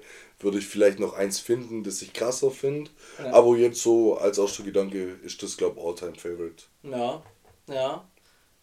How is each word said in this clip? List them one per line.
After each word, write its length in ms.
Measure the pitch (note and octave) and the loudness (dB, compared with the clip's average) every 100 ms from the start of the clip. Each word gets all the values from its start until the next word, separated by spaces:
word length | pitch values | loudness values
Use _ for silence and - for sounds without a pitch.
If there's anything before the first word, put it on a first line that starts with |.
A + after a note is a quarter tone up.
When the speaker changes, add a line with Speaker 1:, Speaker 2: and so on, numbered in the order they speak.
| - - - _ | -8 -20 -20 _
Speaker 1:
würde 180 | G2+ G2+ | -2 -2
ich 100 | G2 | -4
vielleicht 300 | G2+ G2+ G2 | 2 2 4
noch 140 | F#2 | -4
eins 260 | F#2+ G2 G2 | -2 -4 -4
finden, 440 | - A#2+ A#2 A2+ | -4 -4 -4 -10
das 180 | G2 F#2+ | -8 -10
ich 120 | - | -10
krasser 360 | - A#2 - C#3 | -4 -4 0 -2
find. 380 | C3+ C#3 D3 D3 _ - - | 0 -4 -4 -10 _ -20 -12
Speaker 2:
Ja. 140 | C3+ | 6
Speaker 1:
Aber 220 | A#2+ A#2+ A#2 | 8 8 6
jetzt 260 | A#2+ A#2+ | 4 2
so 320 | A#2 A#2 A2 - | 2 4 4 4
als 200 | G2+ G2+ | 2 2
erster 240 | G2+ - | 0 -2
Gedanke 560 | G2+ G2 G2 G2 F#2 F#2 | -4 -2 -2 -4 -8 -10
ist 200 | F2+ - | -14 -12
das, 140 | F#2+ - | -10 -2
glaub 200 | F2+ F2 | -2 -2
ich, 60 | |
All-Time-Favorite. 800 | E2+ F2 F2 E2 F2 E2+ E2 - - _ | -8 -8 -10 -10 -10 -8 -10 -14 -20 _
Speaker 2:
Ja, 380 | C#3+ B2 A#2+ D#3 - _ _ _ - | -10 -6 -4 -6 -12 _ _ _ -12
ja. 400 | C3+ C3+ E3+ F#3+ _ _ _ _ _ | -4 -4 -6 -14 _ _ _ _ _